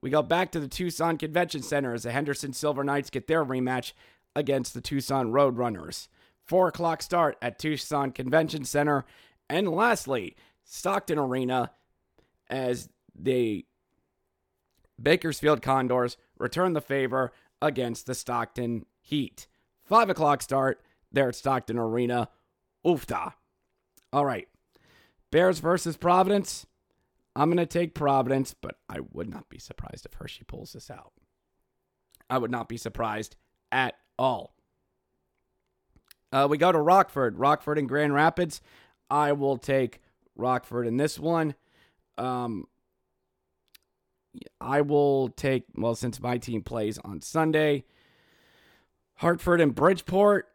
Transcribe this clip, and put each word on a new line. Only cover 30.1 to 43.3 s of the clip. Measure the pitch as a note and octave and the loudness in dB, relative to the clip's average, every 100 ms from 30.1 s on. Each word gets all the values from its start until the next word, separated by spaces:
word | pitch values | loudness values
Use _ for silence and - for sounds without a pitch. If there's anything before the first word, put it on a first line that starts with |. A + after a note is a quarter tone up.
Hershey | - - - | -16 -16 -16
pulls | - F#2+ - | -16 -16 -14
this | - - | -18 -18
out. | B2 - _ _ _ _ _ _ _ _ _ _ _ _ | -20 -20 _ _ _ _ _ _ _ _ _ _ _ _
I | B2+ | -4
would | A#2 | -2
not | A#2+ A2+ | -4 -8
be | A#2 | -8
surprised | A2+ - A2+ G#2+ A2 _ _ _ _ | -10 -6 -4 -4 -10 _ _ _ _
at | C3 B2+ - _ - | -2 -2 -6 _ -2
all. | C3 A#2+ - _ _ _ _ _ _ _ _ _ _ _ _ _ _ _ _ - _ | -2 -2 -8 _ _ _ _ _ _ _ _ _ _ _ _ _ _ _ _ -20 _
Uh, | C3+ C#3 | 0 2
we | D3 | 4
go | E3+ | 4
to | E3 | 4
Rockford. | D3+ F#3 F#3+ - B2 F#2+ | 6 6 6 2 -2 2
Rockford | C3+ D3+ - D3+ | 2 2 0 -2
and | C#3 | 0
Grand | C#3 D3 | 0 2
Rapids. | C#3+ D#3 - F3 - _ - _ _ _ | 4 4 2 -4 -4 _ -20 _ _ _
I | D3 D3 | 0 2
will | C#3+ C#3 C3 | 2 0 -2
take | - C3+ B2 - _ _ _ - | 0 0 0 -4 _ _ _ -6
Rockford | B2 B2+ - A#2+ A#2+ | -2 -2 -2 -4 -2
in | A#2+ | 0
this | D3 - | -2 -2
one. | D3+ E3+ D#3 C#3 _ _ _ _ _ - | -2 0 0 -4 _ _ _ _ _ -8
Um, | B2+ B2 A#2+ G#2+ - _ _ _ _ _ _ | -6 -4 -6 -8 -10 _ _ _ _ _ _